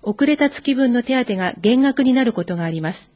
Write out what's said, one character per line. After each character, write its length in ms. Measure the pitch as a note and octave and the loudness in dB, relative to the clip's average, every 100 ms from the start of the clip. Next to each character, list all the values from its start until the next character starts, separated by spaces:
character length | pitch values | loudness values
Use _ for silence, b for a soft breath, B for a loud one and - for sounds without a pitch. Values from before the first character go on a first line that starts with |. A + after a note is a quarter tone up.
遅 220 | G#3 G#3 | -6 0
れ 120 | C#4+ D4 | 0 2
た 120 | C#4+ | 0
月 260 | - - | 0 -2
分 180 | C4 C4+ | 0 2
の 100 | A#3+ | 2
手 220 | A#3+ C4 | 0 -2
当 120 | B3 F#3+ | 0 -2
が 180 | F3+ - | -4 -2
減 220 | G3+ B3+ | 2 4
額 240 | C#4 C4 | 2 2
に 80 | C4 | 2
な 100 | B3+ | 2
る 100 | A#3+ | 2
こ 120 | A3 | -2
と 120 | E3+ F3 | -4 -4
が 60 | |
あ 80 | E3 | -4
り 100 | D#3+ | -4
ま 120 | D#3 | -6
す。 200 | F#3+ - | -8 -16